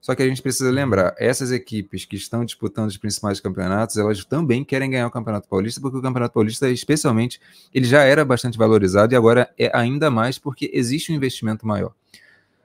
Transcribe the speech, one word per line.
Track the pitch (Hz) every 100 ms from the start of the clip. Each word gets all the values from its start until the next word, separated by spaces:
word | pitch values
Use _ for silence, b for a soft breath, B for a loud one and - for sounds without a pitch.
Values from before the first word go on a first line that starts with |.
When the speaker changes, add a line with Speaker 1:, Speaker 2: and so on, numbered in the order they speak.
Speaker 1:
Só | - 127
que |
a | 131
gente | 131
precisa | 135 120 131
Speaker 2:
Uhum. |
Speaker 1:
lembrar, | 127 139 98 90 -
essas | 110 131 131
equipes | 123 - 110 95 95
que | - 101
estão | - 117
disputando | 113 - 107 - 107
os | 98
principais | 107 98 104 98
campeonatos, | 104 92 92 98 110 -
elas | 104 104
também | - 139 165 120
querem | 143 135 135
ganhar | 131 120
o |
Campeonato | 123 113 104 -
Paulista, | 95 104 117
porque | 135 131
o |
Campeonato | 131 127 120
Paulista, | - 107 120 135
especialmente, | 123 - 151 147 110 120 - b b b
ele | 131 123
já | 139
era | 139 143
bastante | 139 123 127 107
valorizado | 110 110 95 98 110
e | 127
agora | 113 117 120 _
é | 120
ainda | 127 120 143 156
mais | 117 117 131
porque | 143 127 147
existe | 143 120 127 -
um |
investimento | 156 131 - 110 110
maior. | 110 101 92 _ _ b b b b b